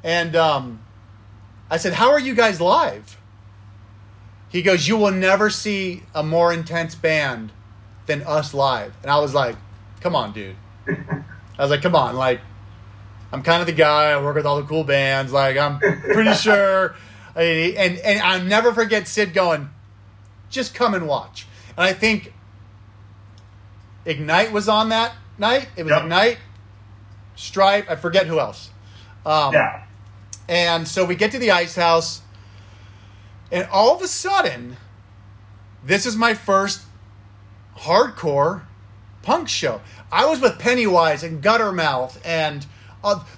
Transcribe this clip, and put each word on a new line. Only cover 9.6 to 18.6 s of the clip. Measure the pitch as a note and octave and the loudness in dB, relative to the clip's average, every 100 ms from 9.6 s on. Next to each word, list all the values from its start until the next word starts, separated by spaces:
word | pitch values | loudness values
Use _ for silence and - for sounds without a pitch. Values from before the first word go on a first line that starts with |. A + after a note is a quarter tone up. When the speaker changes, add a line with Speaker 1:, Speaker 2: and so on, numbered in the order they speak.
| - - - - | -18 -20 -20 -8
Speaker 1:
"Come | F3+ D#3 | -4 -2
on, | G#2+ | -4
dude." | G#2+ G2 F#2+ - - - | -10 -14 -16 -20 -16 -10
I | - - D3+ - - - - | -10 -8 -10 -10 -20 -20 -4
was | C#3 | -2
like, | D3 | 0
"Come | F3+ E3 | 2 2
on, | A#2+ B2+ | 0 -2
like, | C3 B2 - - - - - - - - - | -2 -2 -6 -20 -20 -20 -20 -20 -20 -20 -14
I'm | C3+ | -6
kind | C#3+ E3+ | 0 0
of | F3 | 0
the | |
guy, | E3 D3+ D3+ D3+ | 2 4 4 4
I | D3 | 2
work | C#3+ D3 | 0 -2
with | D3 | -2
all | D3 | -2
the | C#3+ | -2
cool | D#3 | -4
bands, | D3 C#3 C3+ C3+ C3+ | 0 0 2 -2 0
like, | C3+ C3+ C3 | 0 2 2
I'm | C#3+ B2 | 0 0
pretty | G3+ - - G#3 A3 | -2 -2 0 2 4
Speaker 2:
<laughs> | |
Speaker 1:
sure." | G#3 G#3+ G3+ G3 F#3+ F#3 - - - - - | 2 4 4 4 2 0 -4 -20 -20 -12 -2
And, | E3+ D#3+ E3+ G#3 | 0 2 0 0
and, | F#3 F3+ | 0 0
and | G#3 G3+ | -2 0
I'll | F3+ F#3 | 0 0
never | F3+ G#3+ | 2 4